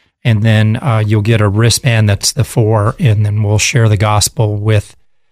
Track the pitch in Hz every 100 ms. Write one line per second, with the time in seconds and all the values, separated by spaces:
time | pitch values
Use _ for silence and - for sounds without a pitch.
0 | _ _ - 107 110 107 107 110 151 110
1 | 104 107 104 113 104 101 117 - 135 113
2 | 104 98 - - 110 - 107 110 104 -
3 | 143 107 107 104 101 107 - 123 113 107
4 | 107 104 - - 107 104 107 104 - -
5 | _ _ _